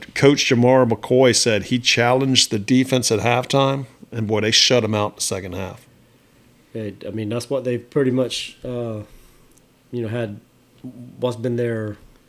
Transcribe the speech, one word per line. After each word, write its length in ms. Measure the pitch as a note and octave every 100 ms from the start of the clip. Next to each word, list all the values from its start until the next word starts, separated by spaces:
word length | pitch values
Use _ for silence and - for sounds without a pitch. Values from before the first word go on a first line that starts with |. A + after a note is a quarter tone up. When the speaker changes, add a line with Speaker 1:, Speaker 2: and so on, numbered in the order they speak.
| - -
Speaker 1:
Coach 300 | C#3+ C#3+ -
Jamar 440 | A#2+ B2 C3 A#2+
McCoy 460 | A2 - B2+ B2+ -
said 300 | A#2+ G#2 -
he 120 | B2
challenged 720 | - B2 A#2+ C3 C3+ B2 -
the 80 | A2
defense 540 | G2+ B2+ C3 B2+ -
at 80 | A2
halftime, 680 | A2 A#2+ B2 C#3 C3+ C#3 B2+ _ -
and 140 | A#2 G#2+
boy, 160 | G#2+
they 100 | G#2+
shut 320 | - - B2
'em 120 | G#2+ G#2+
out 160 | G#2
in 40 | -
the 60 |
second 320 | - F#2+ F#2+
half. 320 | F2+ F#2+ A2+ - _ _ _ _ _ _ _ _
Speaker 2:
It, 300 | A2+ G#2 F2+ G2+
I 60 |
mean, 180 | A2 G#2+
that's 200 | A#2 -
what 140 | C#3
they've 260 | B2 A#2+ B2
pretty 220 | D3 C3
much, 460 | B2+ A#2 - - -
uh, 380 | B2+ A#2+ A#2 G#2+ G2+ - - _ _ _ _ _ _
you 100 | B2
know, 60 | A2
had, 320 | A#2+ A2 G#2 - _ _ _ B2+ B2 B2 -
what's 160 | B2 A2
been 220 | B2 A#2+
their, 400 | A#2+ A2+ G#2+ G2+ - _